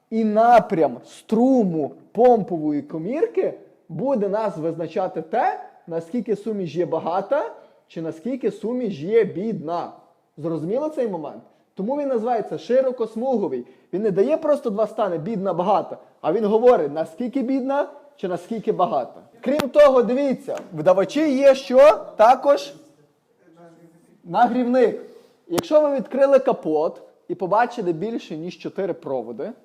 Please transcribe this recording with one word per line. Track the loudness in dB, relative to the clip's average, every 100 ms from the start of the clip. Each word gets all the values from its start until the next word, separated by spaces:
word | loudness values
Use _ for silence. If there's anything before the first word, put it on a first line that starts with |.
| -6
і | -2
напрям | 0 4 6 6 4 0 0 0 -16
струму | -18 -2 2 4 4 2 0 -4 -8 _
помпової | 4 6 6 0 -4 -2 -4
комірки | -6 -10 -6 -2 -2 -2 -4 -6 -18 _ -14
буде | -6 -2 0 0
нас | -2 -4 -4
визначати | -6 -6 -6 -4 -4 -6
те, | -6 -2 -2 -4 -12 _ -10
наскільки | -10 -6 -8 -4 -6
суміш | -4 -6 -6
є | -4 -4
багата, | -4 -2 -4 -2 -4 -4 -12 -20 _ _
чи | -10
наскільки | -10 -8 -8 -4 -6
суміш | -6 -6 -6 -6 -8
є | 0 0
бідна. | 0 -4 -6 -6 -6 -6 -8 -14 _ _ _ -10
Зрозуміло | -6 -6 -4 -4 -4
цей | -4 -4
момент? | -6 -10 -16 -20 _ _
Тому | -10 -6 -4
він | -2
називається | -2 -2 -4 -4 -8
широкосмуговий. | 0 0 0 -2 -6 -6 -4 -2 -2 -6 -10 _ -10
Він | -4
не | -2
дає | 0 2 0
просто | 0 0 -2
два | -2 -4
стани, | -2 -4 -4
бідна, | -6 -4 -4
багата, | -2 0 0 -2 -12 -18 _
а | -2
він | 0
говорить, | 0 4 4 4 0
наскільки | -4 -8 -6 -6 -4
бідна | -2 -2 -2 -2 -4 -8 -20 -10
чи | -8
наскільки | -8 -6 -6 -4
багата. | 0 0 0 -6 -12 -20 _
Крім | -4 -2 0
того, | 6 6 6
дивіться, | 2 0 0 -2 -6 -10 -10
в | -2
давачі | 2 2 2 0 0 4
є | 4
що? | 4 4 8 8 6 -2 4
Також | 6 6 4 2 0 -16 -20 _ _ _ _ _ _ _ -20 _ -20 _ _ _
нагрівник. | -6 0 2 2 0 2 2 0 -12 -20 _ _ -6
Якщо | -6 2 2
ви | 4 0
відкрили | -4 0 4 4
капот | 4 -2 -2 -2 -2 -6 -20 _ -12
і |
побачили | -8 0 0 0 -2 -4
більше, | -4 -4 -8 -10 -12
ніж | -12 -12
чотири | -12 -6 -6
проводи, | -6 -6 -8 -8 -10 -12 -12